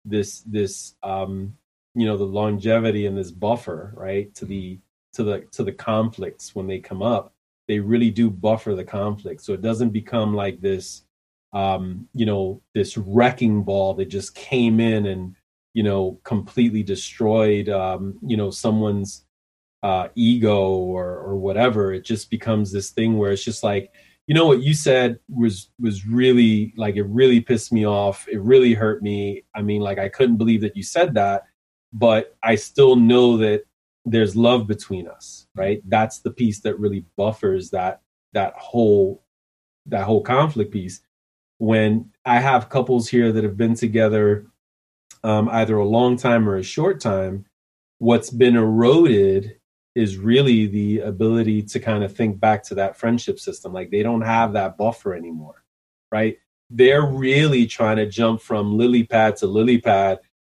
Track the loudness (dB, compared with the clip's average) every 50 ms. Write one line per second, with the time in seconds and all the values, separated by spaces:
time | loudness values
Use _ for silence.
0 | _ -6 -4 -4 -4 -4 -8 -16 -14 -8 -4 -4 -4 -4 -6 -10 -16 -20 -18 _
1 | -10 -8 -6 -6 -6 -8 -8 -10 -10 -12 -14 -18 _ _ _ _ _ _ _ -2
2 | -2 0 0 -2 -4 -4 -4 -4 -2 -2 -4 -4 0 0 0 2 2 0 -2 -2
3 | -4 -4 -4 -6 -8 -10 -10 -6 -4 -4 -4 -4 -4 -10 -12 -12 -14 -16 -16 -14
4 | -12 -8 -6 -6 -6 -8 _ -16 -14 -12 -10 -12 -12 -12 -16 -18 _ _ _ _
5 | _ _ -8 -6 -4 -4 -4 -6 -8 -14 -10 -8 -8 -8 -8 -8 -6 -4 -2 -2
6 | -2 -2 -4 -8 -12 -12 -12 _ -20 -14 -12 -10 -8 -8 -8 -10 -10 -12 -10 -6
7 | -4 -2 -2 -4 -4 -8 _ _ _ _ _ _ _ -6 -6 -4 -2 0 0 2
8 | 2 0 2 2 0 0 0 -2 -2 -2 -2 -2 -2 -6 -6 -6 -8 -8 -6 -6
9 | -4 -4 -6 -8 -10 -12 -14 -12 -10 -8 -8 -6 -4 -4 -2 -2 -2 -2 -2 -4
10 | -6 -4 -4 -2 -2 -2 -2 -2 -4 -4 -6 -6 -4 -4 -4 -4 -6 -12 -18 -20
11 | _ _ _ _ _ _ _ _ _ _ -6 -4 -2 -2 -2 -4 -4 -8 -10 -12
12 | -16 -14 _ -2 -2 0 0 -2 -4 -6 -6 -10 _ _ _ -4 -4 -4 -4 -8
13 | -8 -2 2 2 2 2 2 0 0 0 0 0 0 -2 -2 0 0 -2 -2 -4
14 | -6 -6 -6 -8 -10 -10 -16 -20 -10 -4 -2 0 2 2 4 4 2 2 0 0
15 | -2 -4 -4 -6 -10 -12 -16 _ _ _ _ _ _ _ _ -2 0 0 0 0
16 | -2 -4 -6 -10 _ -6 -4 -4 -4 -4 -2 0 0 0 0 -2 -4 -4 -6 -8
17 | -8 -12 -8 -4 -2 0 2 2 4 2 2 0 0 -2 -4 -2 -2 -4 -4 -6
18 | -8 -10 -10 -12 -6 -4 -2 -2 -2 -4 -6 -4 -2 -2 0 0 0 0 -2 -2
19 | -4 -8 -10 -16 _ _ _ _ _ _ _ _ _ _ _ _ -4 -2 -2 -2
20 | -4 -6 -4 0 2 2 4 4 2 2 2 2 2 0 0 -2 -2 -4 -4 -6
21 | -6 -8 -8 -10 -10 -8 -8 -6 -4 -4 0 0 0 2 2 0 -2 -2 -4 -6
22 | -6 -6 -6 -6 -4 -8 -8 -6 -4 -2 -2 -2 -2 -2 -4 -6 -8 -6 -4 -2
23 | -2 0 0 0 0 0 -2 -4 -4 -8 -8 -4 -4 -2 -2 -4 -6 -8 _ _
24 | _ _ _ _ _ 0 2 4 6 6 4 4 4 0 0 0 2 2 2 2
25 | 2 0 -2 -6 _ -10 -4 0 0 0 0 -4 -10 -20 _ -6 -4 -4 -4 -4
26 | -6 -4 -2 2 4 4 6 6 6 6 4 2 0 -4 -6 -6 -4 -4 -2 -4
27 | -4 -2 2 4 4 6 6 4 2 2 -2 -2 -2 -2 0 0 2 2 0 0
28 | 0 0 -2 -4 -8 -10 -8 -6 2 4 6 6 6 6 4 2 0 -2 -2 -2
29 | -4 -4 -4 -4 -4 -6 -6 -10 -14 _ _ -6 -4 -4 -2 -2 -2 -4 -4 -4
30 | -6 -6 -2 0 0 2 2 2 2 2 0 0 0 -4 -6 -8 -12 -6 -2 0
31 | 0 0 0 0 0 0 -2 -4 -6 _ _ _ _ _ _ _ _ _ -6 0
32 | 2 4 4 2 0 -4 _ _ -2 0 0 0 -2 -4 2 6 6 8 8 8
33 | 6 6 6 6 6 6 4 4 2 0 0 -2 -4 _ _ _ _ _ _ _
34 | _ -2 0 0 0 2 2 2 4 4 4 2 0 -2 -6 -8 -6 -8 -10 -10
35 | -10 -12 -18 -20 -20 -20 -20 -20 _ _ _ -4 -2 -2 -2 -4 -4 -2 0 0
36 | 0 -2 -4 -8 -10 -10 -6 -2 -2 -2 -2 -4 -6 -6 -6 -4 -4 -4 -4 -4
37 | -8 -10 _ -4 -2 -2 -2 -2 -2 -2 -2 -2 -4 -6 -6 -4 -4 -4 -6 -8
38 | _ _ _ _ _ _ -4 -4 -4 -4 -6 -10 -16 -6 -2 0 4 4 4 4
39 | 4 2 -2 -6 _ _ _ _ _ _ _ _ _ _ _ _ _ -8 -6 -6
40 | -2 0 0 0 0 0 0 2 2 0 0 -4 -6 -4 -6 -8 -10 -10 -12 -16
41 | _ _ _ _ _ _ _ _ _ _ _ _ -2 0 2 2 4 2 2 0
42 | -2 -6 _ _ _ 0 2 2 4 4 2 2 0 0 -2 -2 0 2 0 0
43 | 0 0 2 2 2 2 2 0 -2 -2 -2 0 0 0 0 0 -2 -2 0 2
44 | 2 2 2 4 4 2 2 0 -2 -10 _ _ _ _ _ _ _ _ _ _
45 | _ _ -20 _ -2 0 0 2 2 0 2 0 0 2 2 0 2 2 2 4
46 | 4 4 2 2 2 2 2 2 2 2 0 -2 -4 -6 -4 -2 0 0 -2 -2
47 | -2 -2 -2 -2 -2 -4 -6 -10 -12 -16 _ _ _ _ _ _ _ _ _ _
48 | 2 4 4 4 2 -2 2 4 6 6 6 6 4 4 4 4 6 6 6 6
49 | 6 6 6 4 4 4 2 0 -2 -4 -12 -18 _ _ _ _ _ _ _ -2
50 | -2 -2 -2 -4 0 2 4 4 6 4 4 4 2 0 -2 -2 -2 0 -2 -2
51 | -2 -6 -4 -2 0 0 2 2 0 0 0 -2 -2 -4 -6 -6 -4 -2 -2 -2
52 | -2 -4 -4 -2 -2 -2 -2 0 2 2 2 0 -2 -8 -6 -4 -4 -4 -4 -4
53 | -2 -2 -2 -2 -2 -4 -6 -6 -8 -10 -12 -10 -12 -12 -10 -10 -8 -4 -2 -2
54 | 0 0 -2 -2 -2 0 0 2 0 0 0 -2 -4 -4 -4 -2 -2 -2 -2 -2
55 | -6 -8 -8 -8 -10 -12 -12 -14 -14 -16 -20 _ _ _ _ _ _ _ _ _
56 | _ _ -4 -2 -2 -2 -4 -6 _ _ _ _ _ _ 2 6 6 6 6 4
57 | 2 0 -2 -2 -2 0 2 2 4 4 4 2 2 0 0 -2 0 0 0 0
58 | -2 -2 -2 0 0 0 0 -2 -4 -4 -4 -2 -2 0 0 2 2 4 4 2
59 | 2 2 2 2 2 2 2 0 -4 -2 0 2 4 4 4 2 4 2 2 2
60 | 2 0 -2 -4 -8 _ _ _ _